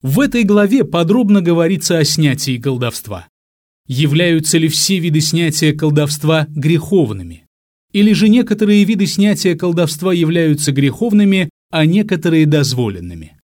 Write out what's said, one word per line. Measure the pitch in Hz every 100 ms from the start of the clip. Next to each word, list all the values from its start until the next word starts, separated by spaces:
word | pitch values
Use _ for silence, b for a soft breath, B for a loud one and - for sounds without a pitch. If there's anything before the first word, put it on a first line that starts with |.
В | 131 156
этой | 285 240
главе | 214 208 202 262
подробно | 196 170 165 214 214 202
говорится | 175 170 165 190 - 170
о |
снятии | 151 - 151 123 - 123
колдовства. | 120 123 123 - - 92 - _ _ _ _ _ _
Являются | 131 151 147 175 165 156 160
ли | 160
все | 160 - 190
виды | 170 156
снятия | 156 165 170 - 156
колдовства | 151 156 147 147 147 151 160 147
греховными? | - 147 165 160 196 127 98 87 82 _ _ _ _ _
Или | 202 208
же | 185 214
некоторые | 233 - 208 208 208
виды | 202 220 196
снятия | - 208 180 185 165
колдовства | 180 170 165 151 180
являются | 175 160 170 165 151 151
греховными, | 139 139 131 233 208 202 190 160 _ _
а | 165
некоторые | 156 185 208 180 175 160 156
дозволенными? | 151 143 123 117 92 87 85 76 _